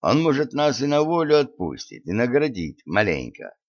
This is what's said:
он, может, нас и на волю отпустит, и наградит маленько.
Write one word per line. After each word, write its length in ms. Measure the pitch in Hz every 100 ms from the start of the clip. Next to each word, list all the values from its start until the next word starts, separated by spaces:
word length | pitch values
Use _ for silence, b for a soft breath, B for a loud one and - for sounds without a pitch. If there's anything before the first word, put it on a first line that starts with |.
он, 200 | 76 135
может, 300 | 165 139 147
нас 280 | 135 147 120
и 60 | 143
на 140 | 147
волю 380 | 156 170 156 151
отпустит, 680 | 143 - 87 65 - 53 71
и 80 |
наградит 640 | 101 123 135 151 107 82 71 -
маленько. 680 | 87 104 76 60 - - -